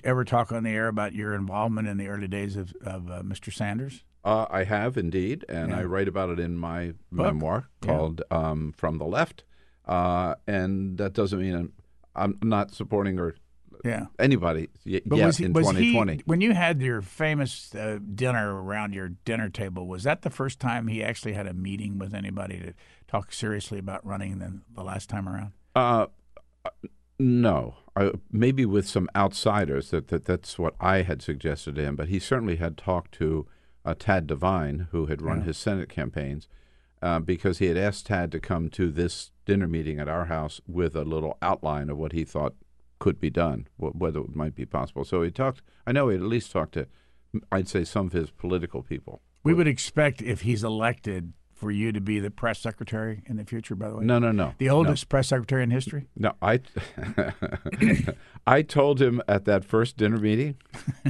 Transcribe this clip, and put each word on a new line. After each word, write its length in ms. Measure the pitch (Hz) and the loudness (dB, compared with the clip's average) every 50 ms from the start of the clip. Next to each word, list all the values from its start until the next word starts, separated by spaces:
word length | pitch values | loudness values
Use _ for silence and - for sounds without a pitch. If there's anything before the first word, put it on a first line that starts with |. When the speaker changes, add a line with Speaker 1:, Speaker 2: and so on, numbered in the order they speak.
| - | 0
Speaker 1:
ever 200 | 131 127 127 123 | 0 0 0 0
talk 280 | 110 127 120 113 - | 2 2 2 2 0
on 120 | 117 117 113 | -2 -4 -2
the 60 | 113 | -2
air 180 | 107 110 113 113 | 0 0 0 0
about 260 | 110 107 104 101 - | 0 -2 -2 -2 -4
your 200 | 104 107 107 104 | -4 -4 -2 -2
involvement 520 | 101 98 92 92 104 107 117 110 110 110 107 | -2 -2 -2 -2 0 0 0 0 0 -2 -2
in 80 | 101 | -2
the 120 | 98 101 98 | -4 -4 -4
early 200 | 101 101 101 95 | -6 -6 -6 -4
days 280 | 95 101 101 101 98 | -4 -4 -4 -4 -4
of, 160 | 101 95 90 87 - - | -6 -8 -8 -10 -12 -10
of, 260 | 98 92 92 87 87 | -10 -8 -8 -8 -10
uh, 120 | 87 90 | -10 -8
Mister 280 | 95 95 98 - - - | -8 -8 -8 -8 -10 -10
Sanders? 540 | - - 113 101 101 113 131 139 127 - - _ _ _ | -6 -4 -4 -2 -2 -4 -6 -8 -10 -14 -20 _ _ _
Speaker 2:
Uh, 220 | - 101 110 110 113 - | 0 2 2 2 2 0
I 140 | - 95 95 | 0 0 0
have 340 | 92 104 104 - 123 131 123 | 2 0 0 0 0 0 0
indeed, 480 | 90 85 80 92 90 104 139 165 - - | 0 0 0 0 0 0 -2 -6 -6 -6
and 220 | - 85 82 82 | -6 -4 -2 -2
Speaker 1:
Yeah. 80 | 87 90 | -2 -2
Speaker 2:
I 60 | 90 | -2
write 220 | 90 92 98 98 95 | 0 0 0 0 0
about 200 | 87 98 95 90 | 0 0 -2 -2
it 100 | 87 85 | -2 -2
in 200 | 87 85 87 85 | -2 -2 -2 -4
my 340 | 85 82 82 87 87 85 82 - - - | -4 -4 -4 -4 -6 -6 -8 -10 -12 -8
Speaker 1:
Book. 160 | 90 87 - - | -2 0 0 0
Speaker 2:
memoir 380 | 80 76 78 78 92 120 127 - _ - | 0 0 0 0 0 -2 -4 -6 _ -6
Speaker 1:
Yeah. 40 | - - | -2 0
Speaker 2:
called, 340 | 78 76 80 80 82 82 - - | 2 2 2 0 -2 -4 -4 -2
um, 420 | 87 82 80 80 78 76 78 76 76 | -2 0 0 0 0 -2 -4 -4 -4
From 220 | - - 82 80 78 | -4 -2 -2 -2 -2
the 80 | 78 | -2
Left. 380 | 82 95 127 165 - - - - _ - - - - _ _ - | -2 0 0 0 0 -4 -12 -20 _ -20 -20 -20 -20 _ _ -4
Uh, 480 | - 92 90 87 90 87 87 92 87 76 - - | -2 0 2 2 2 2 2 2 0 -2 -4 -4
and 520 | - 101 95 92 92 98 95 95 95 92 87 | -2 -2 0 0 0 0 0 -2 -2 -2 -2
that 160 | 101 98 95 | -4 -2 0
doesn't 260 | - 104 92 101 92 | 0 0 2 0 0
mean 140 | 95 95 90 | 0 0 0
I'm, 180 | 87 87 - - - - _ _ - - - - | -2 -2 -4 -8 -12 -20 _ _ -20 -20 -10 -4
I'm 240 | - 95 101 98 - 110 | 0 0 0 0 0 0
not 280 | 113 110 101 101 101 - | 2 2 2 0 -2 -4
supporting 440 | - 110 - 110 101 98 98 92 90 | -8 -4 0 0 2 2 2 0 0
or 160 | 87 82 78 - - _ _ - - - - - | -2 -4 -6 -8 -14 _ _ -20 -20 -20 -12 -8
Speaker 1:
Yeah. 240 | - 120 113 107 - - - - | -4 -4 -4 -4 -6 -6 0 2
Speaker 2:
anybody 500 | 117 135 139 101 87 85 80 80 80 - - - - | 4 6 6 4 4 2 0 0 -4 -6 -10 -12 -6
y-, 160 | 95 92 95 - | -2 -2 -2 0
Speaker 1:
But 100 | - - | 2 4
Speaker 2:
yet 100 | 147 156 | 6 6
Speaker 1:
was 120 | 165 160 - | 6 6 4
he, 80 | 175 | 2
Speaker 2:
in 60 | - - | 4 4
Speaker 1:
was 120 | 160 160 - | 6 6 6
he, 40 | |
Speaker 2:
twenty 200 | - - 226 240 240 | 6 6 6 6 6
twenty. 280 | 233 214 190 160 139 - | 6 4 2 0 -2 0
Speaker 1:
when 160 | - 160 175 | 0 2 4
you 100 | 196 233 | 4 4
had 300 | 214 175 175 170 170 139 | 4 4 4 2 2 2
your 180 | 131 127 120 110 | 0 0 0 -2
famous, 760 | 98 95 - - 160 156 151 147 139 127 - - - - - | -4 -6 -4 -2 0 0 2 0 0 -2 -4 -8 -14 -12 -10
uh, 240 | 104 107 107 107 101 101 104 98 | -6 -6 -4 -6 -6 -8 -8 -4
dinner 480 | 101 127 127 123 117 107 101 98 95 | -2 0 0 2 0 0 -2 -2 -4
around 300 | 92 95 101 107 107 101 | -6 -4 -4 -4 -4 -4
your 160 | 98 95 95 92 90 - - | -6 -6 -6 -8 -8 -8 -6
dinner 240 | - 113 113 113 98 | -4 -2 -2 -2 -4
table, 380 | - - 101 95 90 92 90 90 | -4 -6 -6 -6 -6 -8 -8 -8
was 140 | 92 92 98 | -6 -4 -2
that 160 | 139 156 - | -2 -2 0
the 80 | - 160 | -2 -6
first 300 | - - 135 135 131 - | -4 -4 -4 -4 -4 -4
time 260 | - 123 117 120 113 113 | -2 -2 -2 0 -2 -2
he 140 | 110 110 | -2 -2
actually 300 | 107 110 117 - - 110 | -2 -4 -6 -6 -6 -6
had 140 | 104 104 101 | -4 -4 -6
a 80 | 95 90 | -6 -6
meeting 440 | 90 92 95 98 104 104 104 101 98 | -6 -4 -4 -4 -4 -4 -4 -6 -6
with 140 | 98 101 | -6 -6
anybody 460 | 101 101 98 98 95 98 98 95 95 90 | -6 -8 -6 -6 -6 -6 -8 -8 -8 -10
to 140 | 87 90 90 - - - - - - - | -12 -12 -14 -16 -20 -20 -20 -20 -10 -4
talk 240 | - 104 95 - | -4 -4 -4 -6
seriously 460 | - - - 107 107 104 - - 110 98 | -8 -6 -4 -4 -4 -4 -6 -8 -8 -8
about 260 | 95 95 95 95 - | -8 -8 -8 -8 -8
running 320 | 101 95 98 98 98 98 95 | -8 -8 -6 -6 -6 -6 -8
than 240 | 92 92 92 98 - - 117 | -8 -10 -10 -12 -14 -18 -16
the 100 | 95 95 | -12 -10
last 240 | 92 98 98 - - | -8 -8 -8 -8 -6
time 180 | - 101 98 | -6 -6 -6
around? 260 | 95 95 101 101 104 - _ _ _ - | -6 -6 -8 -8 -10 -12 _ _ _ 0
Speaker 2:
Uh, 320 | 131 127 120 120 113 107 - - - _ - - - - _ _ _ - - - - - 101 - - _ _ _ - | 2 4 4 4 4 2 0 -4 -14 _ -20 -20 -20 -20 _ _ _ -12 -12 -12 -12 -16 -18 -18 -20 _ _ _ 2
no. 580 | 135 127 123 123 120 110 90 71 60 57 - - - - - | 4 4 6 6 6 4 4 2 0 -4 -8 -14 -12 -4 0
I, 160 | 101 98 98 - - - - | 2 2 2 2 -2 -6 -2
maybe 340 | - 110 117 127 135 135 127 | 2 4 4 4 4 4 2
with 220 | 104 98 104 95 | 4 4 2 2
some 220 | - - 101 92 - - | 2 0 0 0 0 2
outsiders. 760 | 98 98 98 - - - 110 101 104 95 76 69 67 69 - | 2 2 2 2 2 2 4 4 4 2 2 0 -2 -2 0
That, 180 | - 80 - - | -2 -2 0 0
that, 160 | 87 80 - | -2 -2 0
that's 320 | - 90 87 - - - - | 0 0 0 -2 -6 -4 -2
what 160 | 85 80 - - | -2 -2 -2 0
I 220 | - 92 95 95 | 2 2 4 4
had 200 | 90 87 80 67 | 2 0 -2 -4
suggested 520 | - - 76 67 - 78 73 - - 78 69 | -4 -6 -6 -2 -2 -2 -2 -2 -4 -6 -4
to 60 | 73 | -2
him. 140 | 73 71 71 | -2 -2 -2
But 120 | 71 76 82 | -2 -2 -2
he 100 | 98 92 | -2 -2
certainly 380 | - - 135 127 113 104 85 | 0 0 0 0 0 0 -2
had 200 | 80 85 82 78 | 0 -2 -4 -4
talked 360 | - - 98 92 87 - - | -4 -2 -2 0 0 -2 -6
to, 340 | - - 80 78 80 78 73 - - _ _ - - - - | -4 -2 0 0 0 0 -4 -6 -12 _ _ -20 -18 -8 -6
uh, 100 | - - - | -6 -4 -2
Tad 280 | - - 98 92 80 | 2 2 2 2 2
Devine, 640 | 71 80 67 92 92 95 90 78 73 71 78 87 85 | 0 -2 0 2 2 2 2 0 -2 -4 -4 -4 -4
who 160 | - 82 78 | -2 -2 -2
had 160 | 73 78 73 | -2 -2 -2
run 160 | 78 80 80 80 | -2 -2 -2 -2
Speaker 1:
Yeah. 60 | 80 | -2
Speaker 2:
his 100 | 82 76 - | -2 -4 -4
Senate 300 | - 107 101 95 80 - | -2 -2 -2 -2 -4 -6
campaigns, 600 | - - 71 64 - 76 71 69 71 73 - _ - - - - _ _ _ _ _ - | -6 -6 -6 -4 -4 -4 -6 -6 -6 -8 -10 _ -20 -20 -20 -20 _ _ _ _ _ -4
uh, 160 | - 87 85 82 | -2 0 0 0
because 400 | 80 90 92 85 - 98 87 - | 0 0 -2 0 2 0 2 2
he 80 | 98 | 2
had 100 | 90 82 | 2 4
asked 300 | 87 98 104 98 - - | 2 2 0 0 -2 -4
Tad 240 | - 104 92 87 80 | -2 0 0 0 -2
to 80 | 73 80 | -4 -4
come 280 | 71 - 95 85 82 80 | -4 -2 -2 -2 -2 -2
to 200 | - - 95 85 | 0 0 0 0
this 420 | 73 80 87 85 - - - - _ _ - | 2 0 0 0 -2 -6 -14 -16 _ _ 0
dinner 220 | - 101 98 95 | 0 2 2 2
meeting 320 | 82 82 82 78 76 78 73 | 0 0 -2 -2 -4 -4 -4
at 100 | 76 73 | -4 -4
our 180 | 80 87 87 | -2 -2 -2
house 340 | 85 82 80 78 76 - - - | -2 -2 -4 -4 -6 -8 -12 -12
with 280 | - 85 87 87 80 76 | -6 -2 0 0 0 0
a 100 | 80 73 | -2 -4
little 320 | 78 80 78 78 78 - - | -2 -2 -2 -2 -4 -4 -2
outline 460 | - 90 98 - - 80 76 73 71 73 | 0 0 0 0 0 -2 -2 -2 -2 -4
of 60 | 76 | -4
what 160 | 73 80 76 | -4 -4 -4
he 120 | 78 82 78 | -2 -2 -4
thought 300 | - - 80 76 69 - - - _ _ - - _ _ - | -2 -2 -2 -2 -2 -4 -8 -18 _ _ -20 -20 _ _ -2
could 180 | - 98 - - | 0 0 2 2
be 120 | - 78 | 0 0
done, 360 | - 85 85 80 69 58 65 - _ - | 2 2 2 2 0 -2 -6 -10 _ -8
wh-, 180 | - 76 - | -8 -6 -4
whether 240 | 82 90 80 76 76 | -2 -2 -2 -2 -2
it 160 | 62 - - | -6 -6 -4
might 180 | 76 76 78 65 | -4 -4 -4 -4
be 120 | - 62 | -6 -8
possible. 380 | - - 76 65 - - 67 69 | -4 -4 -4 -4 -4 -6 -6 -4
So 180 | - - 90 | -2 0 0
he 80 | 85 85 | 0 0
talked, 320 | 87 - 135 135 131 - - - - - - | 0 0 -2 -2 -2 -4 -10 -20 -20 -10 -4
I 60 | 120 | 0
know 160 | 123 143 143 123 | 2 2 2 2
he 60 | 101 | 2
at 60 | 92 | 0
least 300 | 90 104 117 123 - - | 0 0 -2 -2 -2 -2
talked 220 | - 92 80 78 - | -2 -2 -2 -2 -4
to, 120 | 82 69 - - - _ _ - _ _ _ - 110 - - | -6 -6 -8 -10 -20 _ _ -20 _ _ _ -8 -6 -4 -2
I'd 180 | 98 98 90 - | 0 0 0 0
say, 160 | - 98 85 | 0 -2 -2
some 220 | - - 104 98 | 0 -2 -2 -2
of 60 | 90 | 0
his 180 | 85 87 80 73 | 0 -2 -2 -2
political 520 | - - - 87 92 90 82 - - 65 | -6 -6 -4 0 0 0 -2 -2 -6 -8
people. 380 | 64 - 76 65 - - - - _ _ _ _ | -8 -6 -8 -8 -8 -12 -18 -18 _ _ _ _
Speaker 1:
We 120 | - 147 165 | 2 4 4
would 120 | 175 170 | 6 4
expect, 540 | 151 135 131 - - - 151 151 147 135 - | 4 2 0 -2 -2 2 2 2 2 2 -2
if 200 | 113 123 107 92 | -4 -4 -2 0
he's 200 | - 113 123 104 | 0 0 0 0
elected, 720 | 110 113 110 110 110 117 123 - - 107 98 92 85 85 - - _ _ _ | 0 -2 0 0 0 0 0 -2 -4 -6 -4 -4 -6 -8 -12 -16 _ _ _
for 160 | - - 104 | -8 -4 -2
you 220 | 104 101 107 113 | 0 0 0 0
to 80 | 107 104 | 0 -2
be 180 | 98 104 107 104 | 0 0 0 0
the 100 | 98 101 | -2 -4
press 280 | 101 - - 117 110 - | -4 -2 -2 -2 -2 -2
secretary 640 | - 117 110 - 113 - 113 110 110 113 110 101 - | -4 -8 -6 -8 -8 -6 -4 -4 -4 -4 -6 -8 -8
in 100 | - 117 | -8 -8
the 80 | 107 107 | -6 -6
future, 300 | - - 113 110 - 110 | -6 -8 -8 -6 -6 -6
by 160 | 95 110 107 | -6 -6 -6
the 60 | 110 | -4
way. 60 | 110 107 | 0 4
Speaker 2:
No, 140 | 117 123 120 | 4 6 6
no, 140 | 120 117 | 6 4
no. 220 | 110 101 87 69 - | 4 2 2 0 0
Speaker 1:
The 140 | - 131 131 | 0 2 4
oldest 340 | 139 156 165 151 143 - - | 6 6 6 6 4 2 0
Speaker 2:
No. 40 | - | 2
Speaker 1:
press 180 | - 135 127 - | 2 2 4 4
secretary 340 | 135 127 117 - 131 131 | 2 0 2 2 2 2
in 80 | 127 117 | 2 2
history? 360 | 120 131 131 - - 143 131 - - | 2 2 0 -2 -6 -8 -8 -8 -4
Speaker 2:
No, 160 | - 104 107 - - | 0 0 0 0 2
I, 200 | - 101 117 127 131 - - - - - - | 2 4 4 4 2 -2 -8 -8 -8 -8 -10
<laughs> 1500 | - - - - - - - - - - - - - - - - - - 220 208 - - - - - - - - - - | -8 -8 -4 0 0 0 0 -2 -4 -4 -4 -4 -4 -6 -4 0 4 4 6 6 4 2 0 -4 -6 -10 -20 -16 -2 4
I 160 | - 127 147 | 4 6 6
told 380 | 156 - - 151 139 143 143 127 | 4 2 4 4 4 6 6 6
him 200 | 135 123 120 123 113 - | 4 4 4 2 2 2
at 160 | 101 98 98 | 2 2 4
that 200 | 107 104 98 98 | 4 2 2 2
first 320 | - - 110 117 123 - - | 2 2 2 2 2 0 2
dinner 180 | 107 104 113 113 | 2 2 4 4
meeting 380 | 104 107 107 113 135 151 139 - _ _ - - - - - - - | 2 2 2 2 2 -2 -4 -8 _ _ -18 -10 -6 -6 -4 -2 -2